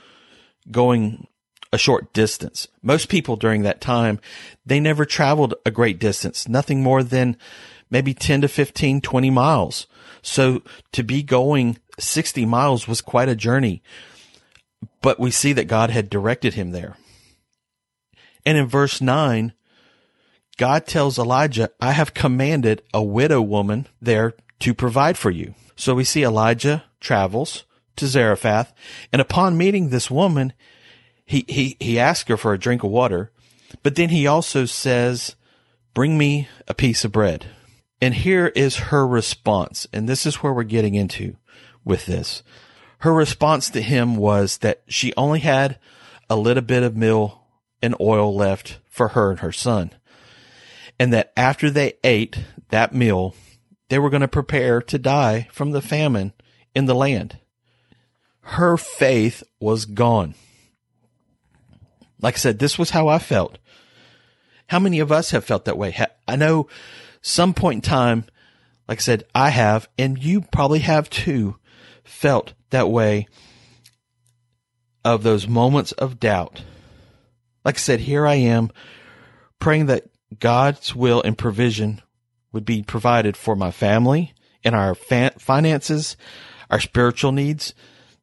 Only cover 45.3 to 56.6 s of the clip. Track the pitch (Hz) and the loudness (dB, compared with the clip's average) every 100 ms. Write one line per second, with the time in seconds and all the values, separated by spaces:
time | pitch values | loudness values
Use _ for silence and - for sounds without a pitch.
45.3 | 151 151 135 139 135 _ _ - - - | 0 2 2 0 -4 _ _ -20 -16 -4
46.3 | 110 113 127 120 127 123 110 113 110 104 | 0 2 0 2 0 0 2 2 2 0
47.3 | - _ _ _ - 117 - 104 107 104 | -6 _ _ _ -6 -4 0 2 2 2
48.3 | 101 101 98 - - _ - 113 123 101 | 2 0 -2 -6 -20 _ -4 0 2 0
49.3 | 92 82 - 123 107 85 _ _ _ - | 0 -6 -6 -2 -2 -4 _ _ _ -20
50.3 | - _ - - - - - 123 117 - | -20 _ -20 -20 -20 -12 -2 2 2 0
51.3 | - 127 123 147 143 139 - 123 110 113 | 0 0 0 0 0 -2 0 0 2 0
52.3 | - - - - 110 113 127 117 95 92 | -8 -12 -16 -4 0 0 2 2 2 -2
53.3 | - _ _ _ _ - 135 143 143 135 | -8 _ _ _ _ -4 0 2 0 0
54.3 | 147 - 143 123 120 - 147 127 143 120 | -2 -2 0 2 0 0 -4 0 2 2
55.3 | 110 117 - 143 143 - 151 151 113 95 | 0 -6 -6 -4 -4 -4 -2 0 -2 -4
56.3 | - _ _ | -10 _ _